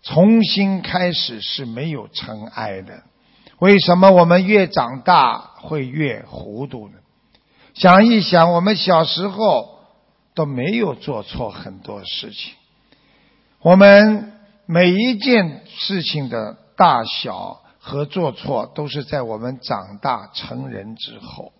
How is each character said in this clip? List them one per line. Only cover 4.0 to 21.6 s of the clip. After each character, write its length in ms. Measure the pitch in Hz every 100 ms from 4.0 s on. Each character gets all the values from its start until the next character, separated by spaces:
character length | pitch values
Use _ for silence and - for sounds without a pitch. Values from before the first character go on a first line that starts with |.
| 196
我 140 | 180
们 200 | 170 180
越 220 | 190 208 185
长 360 | - 120 131
大 340 | 123 170 127 113 - _
会 260 | - 156 131
越 380 | 143 147 107 -
糊 400 | - 107 104 139
涂 220 | 123 101
呢？ 60 | 101 _ _ _ _ _ _ _
想 300 | - 185 185
一 160 | 226 226
想， 320 | 175 175 165
我 80 | 170
们 140 | 185
小 300 | 202 - 170
时 240 | 160 - 196
候 500 | 190 214 139 110 _ _ _ _ _ _
都 100 | -
没 200 | 151 131 139
有 240 | 226 202 123
做 260 | - 120
错 280 | 104 - 117
很 280 | 104 98 95
多 260 | - 101
事 280 | 92 - -
情， 220 | 101 - - _ _ _ _ _ _ _ _ _ _
我 160 | 165 185
们 560 | 202 202 214 214 - _ _ _ -
每 240 | 170 180
一 260 | 185 240 226
件 440 | 277 240 175 135 _
事 340 | - - 190
情 260 | 156 151 131
的 280 | 117 107 107 _ -
大 280 | 175 127
小 560 | 113 - - 92 95 - _ _
和 260 | - 143
做 280 | 147 - 160
错 340 | 120 - 127 120
都 140 | - 147
是 160 | 143
在 180 | 135 147
我 160 | 120 107
们 220 | 120 131
长 380 | - 110 95 101
大 320 | 139 156 98
成 340 | - - 127 135
人 280 | 110 101 113
之 240 | - 113
后。 320 | 98 - - _